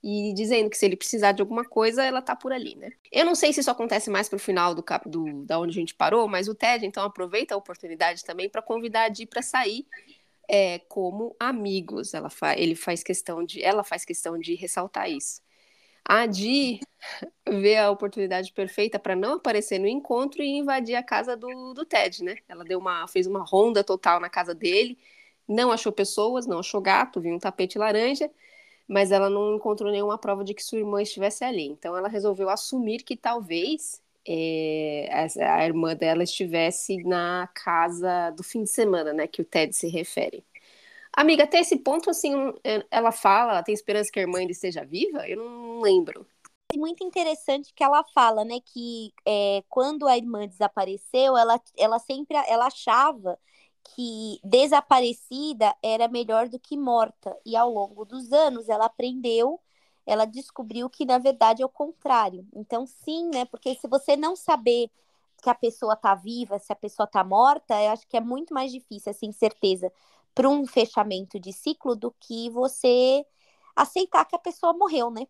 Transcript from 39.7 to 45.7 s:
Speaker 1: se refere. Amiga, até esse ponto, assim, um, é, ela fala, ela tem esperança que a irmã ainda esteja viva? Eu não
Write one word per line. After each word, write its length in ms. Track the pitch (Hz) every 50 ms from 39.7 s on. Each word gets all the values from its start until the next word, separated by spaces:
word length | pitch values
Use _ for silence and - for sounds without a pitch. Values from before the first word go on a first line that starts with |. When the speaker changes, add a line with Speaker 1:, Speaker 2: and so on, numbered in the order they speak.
| -
Speaker 1:
se 120 | - - 170
refere. 560 | 165 165 165 - - - - - - - _ _ _ - _ _ _ _ _ - - - - - - -
Amiga, 280 | 294 311 330 302 285
até 140 | 294 - 339
esse 160 | 349 - 349 262
ponto, 320 | - - 277 330 339 -
assim, 260 | 339 - - 302 277
um, 180 | 277 269 269 - - _
é, 220 | 226 214 214 - _
ela 200 | - 233 233 233
fala, 420 | 226 - - 202 196 214 240 240 214
ela 100 | 175 -
tem 100 | - 208
esperança 380 | 208 - - 202 208 208 208
que 80 | - -
a 40 | 190
irmã 160 | 175 180 180
ainda 120 | 185 185
esteja 320 | 180 - - 185 170 160 -
viva? 420 | 135 147 185 285 415 320 - - -
Eu 100 | - 208
não 440 | 226 240 240 240 240 233